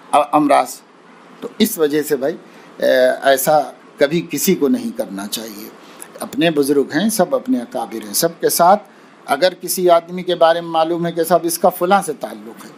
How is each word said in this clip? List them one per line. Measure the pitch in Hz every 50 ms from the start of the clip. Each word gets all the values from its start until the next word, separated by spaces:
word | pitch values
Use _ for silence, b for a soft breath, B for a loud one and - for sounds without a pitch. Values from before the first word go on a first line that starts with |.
| B B -
अ-, | 147 143 - -
अमराज। | 151 151 139 139 135 131 - - - - _ _ _ - - - - - - - -
तो | - - - -
इस | 214 214 - 175
वजह | 156 147 143 151
से | 143 - 151
भाई, | 127 127 151
ए, | 185 - - - - - - - - - 131 127 131 127 127 127 123 - 131
ऐसा | 135 135 131 - 160 151 151 135 120 - - - - - -
कभी | 147 139 160 175
किसी | 160 - - 139 - 202 180
को | 131 143 135
नहीं | 127 117 117 117
करना | 107 - 110 92 98 95 101 107
चाहिए। | - 117 110 113 101 104 107 110 - - B B B B B B B -
अपने | - 107 - 127 160 175
बुज़ुर्ग | 160 143 139 135 147 143 127 101 131
हैं, | 156 196 226
सब | 214 - 180 143 156
अपने | - - 131 131 123
अकाबिर | 120 - - 123 120 101 113 110 107
हैं, | 104 104
सबके | - 165 165 165 - 170 147
साथ | - - 170 175 202 202 - - B B B B B B B B
अगर | - 135 170 185 180
किसी | - - 170 - 196 180 180
आदमी | 170 170 170 170 180 185 175
के | 180 175
बारे | 170 170 165 170 170
में | 170 170
मालूम | 165 160 160 165 175 170 170
है | 170
कि | 170 170 180
साहब | - 180 165 160
इसका | 170 165 - - 180
फ़लाँ | - - 180 180 202 196
से | 180 - 135
ताल्लुक़ | - - 110 113 107 104 117 113 - -
है | - -